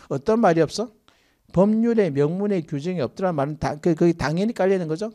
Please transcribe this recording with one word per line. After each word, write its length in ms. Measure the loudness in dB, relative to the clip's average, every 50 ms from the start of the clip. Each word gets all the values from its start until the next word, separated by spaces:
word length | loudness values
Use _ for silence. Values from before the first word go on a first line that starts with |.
| -8 _
어떤 320 | -6 -4 0 0 2 4
말이 200 | 4 4 4 4
없어? 300 | 2 0 -2 -8 -8 -8 _ _ _ _ _ _ _ _ _ _ _ _
법률에 580 | 0 2 2 4 2 2 2 2 2 2 2 0
명문의 560 | 2 0 0 0 0 -4 -2 -2 -2 -4 -4
규정이 340 | -6 -8 -6 -6 -6 -4 -4
없더란 340 | -4 -6 -2 -2 -2 0 0
말은 240 | 0 -2 -4 -4 -4
다, 160 | -4 -4 -4
그, 180 | -2 0 0 2
그게 180 | 4 2 2
당연히 400 | 2 2 -2 -2 -2 0 -2 -2
깔리는 340 | -2 0 0 2 2 0 0 -4
거죠. 220 | -4 -6 -6 -10